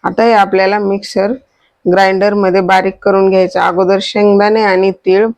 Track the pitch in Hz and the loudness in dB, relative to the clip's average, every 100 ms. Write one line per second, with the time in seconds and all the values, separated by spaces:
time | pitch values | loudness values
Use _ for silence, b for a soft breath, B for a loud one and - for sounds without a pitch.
0 | 190 180 226 220 196 190 190 208 202 196 | -6 -2 2 2 2 0 0 -2 -4 -6
1 | 202 - 196 262 _ _ _ _ 180 180 | -6 -4 -4 -6 _ _ _ _ -2 2
2 | 190 190 202 208 190 185 180 190 190 190 | 2 0 0 0 0 0 2 0 0 -4
3 | 202 190 190 190 190 185 180 175 185 190 | -2 2 2 2 0 0 -2 0 0 0
4 | - 208 208 202 208 220 214 185 190 185 | -2 0 2 2 2 0 0 0 -2 -2
5 | - 190 226 | 0 0 0